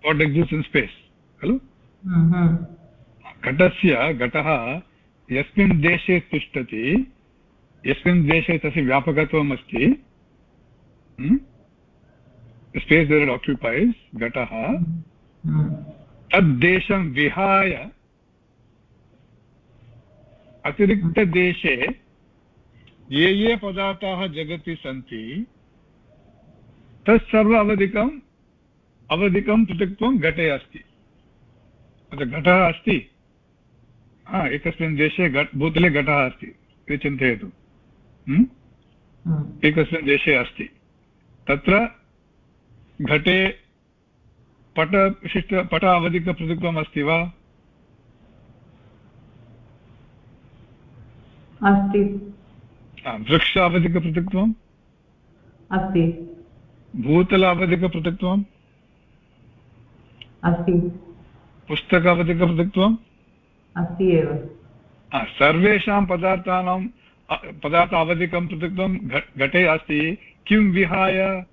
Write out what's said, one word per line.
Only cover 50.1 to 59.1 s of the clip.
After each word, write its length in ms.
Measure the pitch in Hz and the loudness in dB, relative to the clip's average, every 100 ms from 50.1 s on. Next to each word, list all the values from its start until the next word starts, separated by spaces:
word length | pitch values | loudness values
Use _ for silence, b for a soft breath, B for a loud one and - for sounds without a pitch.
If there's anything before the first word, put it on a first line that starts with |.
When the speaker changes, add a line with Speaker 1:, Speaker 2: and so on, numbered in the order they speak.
| _ _ - _ _ - _ - - - - - - - - | _ _ -20 _ _ -20 _ -20 -20 -20 -20 -20 -20 -20 -2
Speaker 2:
अस्ति। 680 | 202 196 196 202 202 - - - _ - - _ - - - | 4 4 4 2 0 -2 -12 -20 _ -20 -20 _ -20 -16 -12
Speaker 1:
हा, 60 | |
वृक्ष 460 | 113 107 151 - - | -10 0 0 2 2
अवधिकपृथक्त्वम्? 920 | 175 175 170 175 165 160 175 190 220 220 _ _ _ _ _ _ _ _ _ _ _ | 2 2 0 0 -2 -4 -2 0 0 -2 _ _ _ _ _ _ _ _ _ _ _
Speaker 2:
अस्ति। 640 | 190 196 185 165 - - - - - _ _ _ - | -4 -2 0 0 -2 -12 -18 -20 -20 _ _ _ -8
Speaker 1:
भूतल 480 | 120 160 185 196 | 2 2 4 4
अवधिकपृथक्त्वम्? 1000 | 185 175 185 175 185 165 165 180 190 196 202 _ _ _ _ _ _ | 4 2 0 0 -2 -2 -6 -4 -2 -2 -2 _ _ _ _ _ _